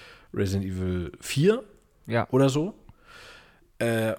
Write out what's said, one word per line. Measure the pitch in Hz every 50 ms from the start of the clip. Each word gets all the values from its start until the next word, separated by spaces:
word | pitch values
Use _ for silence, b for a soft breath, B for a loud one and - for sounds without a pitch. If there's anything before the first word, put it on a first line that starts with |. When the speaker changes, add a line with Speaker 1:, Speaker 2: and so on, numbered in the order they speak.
| B B B B B B -
Speaker 1:
Resident | - 101 92 98 98 95
Evil | 95 92 92 92 90 90 90 87 - - -
vier | - - - 139 156 196 220 254 - - - - _ _ _ _ _
Speaker 2:
Ja. | - 113 117 - -
Speaker 1:
oder | 123 131 139
so. | 135 131 147 160 208 - - - - B B B B B B B B B B B B B B B _ _ -
Äh, | 117 117 117 113 110 110 -